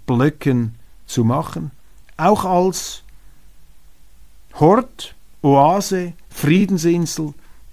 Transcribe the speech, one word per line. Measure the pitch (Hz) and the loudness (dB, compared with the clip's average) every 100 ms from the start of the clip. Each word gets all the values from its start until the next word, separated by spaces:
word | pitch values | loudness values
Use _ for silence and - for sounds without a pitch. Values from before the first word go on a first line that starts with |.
| - | -2
Blöcken | 120 147 - 143 123 113 - - - - | 2 0 0 -2 0 -2 -8 -20 -20 -8
zu | - | -2
machen, | 113 143 - 170 156 - - - - - | 0 0 -4 -8 -10 -14 -20 -20 -18 -2
auch | 170 208 | 2 2
als | 185 180 185 180 - - - - - - - - - - - - - - - - - - | 2 0 0 -2 -10 -14 -18 -20 -20 -20 -20 -20 -20 -20 -20 -20 -20 -20 -20 -20 -12 2
Hort, | 151 226 247 - - - - - | 4 4 0 -12 -20 -20 -20 -4
Oase, | 147 139 151 196 - 190 175 - - | 2 4 4 2 -2 -4 -6 -12 -18
Friedensinsel | - 143 180 196 185 170 170 160 - 151 - - - - | -4 2 2 2 0 0 0 -2 -6 -10 -12 -20 -20 -4